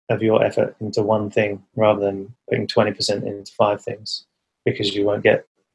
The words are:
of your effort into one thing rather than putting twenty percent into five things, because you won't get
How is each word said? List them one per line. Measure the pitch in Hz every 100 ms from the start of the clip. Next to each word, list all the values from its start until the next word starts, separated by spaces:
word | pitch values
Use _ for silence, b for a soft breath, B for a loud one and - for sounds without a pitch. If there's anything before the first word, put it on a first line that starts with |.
| -
of | 107
your | 110 110
effort | 107 - - -
into | 107 110
one | 104 110 104
thing | 113 104 101 - -
rather | 107 104
than | 101 98 98 - -
putting | - 101
twenty | - 107
percent | 101 - 101 104
into | 101 98
five | - 104 104
things, | - 101 110 - - _ _ _ -
because | - 101 101
you | 101
won't | 104
get | 107 - - _ _